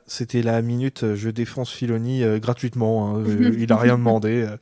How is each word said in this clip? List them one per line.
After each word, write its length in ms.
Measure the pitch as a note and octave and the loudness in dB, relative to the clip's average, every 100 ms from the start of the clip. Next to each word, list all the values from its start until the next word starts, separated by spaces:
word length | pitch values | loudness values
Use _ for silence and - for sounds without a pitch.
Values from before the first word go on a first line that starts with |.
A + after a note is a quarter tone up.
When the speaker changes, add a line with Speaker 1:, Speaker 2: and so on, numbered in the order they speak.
| - | -10
Speaker 1:
c'était 340 | - A#2+ B2 | -10 -4 0
la 180 | A2+ A2+ | 2 0
minute, 400 | A#2 A#2+ C3+ - | 0 -2 -4 -2
euh, 120 | A2+ G#2 | -2 -2
je 140 | A2+ | -4
défonce 420 | A2+ A#2 - B2 | -4 -4 -6 -8
Filoni, 520 | - A#2+ A2+ A#2 C3 | -6 -2 -2 -2 0
euh, 160 | A2+ A2 | 2 0
gratuitement, 720 | A2 A#2+ B2 A#2+ A2 A2+ G#2 G#2 | -2 -2 -4 -2 0 2 0 -2
hein, 40 | |
euh, 300 | G#2+ G#2+ A#2+ | 0 2 2
Speaker 2:
<laughs> 60 | A#2 | 2
Speaker 1:
il 120 | A2+ | 2
a 60 | A2 | 4
rien 180 | A#2+ B2 | 4 4
demandé, 420 | A#2 A2+ G#2+ A#2+ | 4 2 2 -2
euh, 160 | A2 G#2 | -2 -8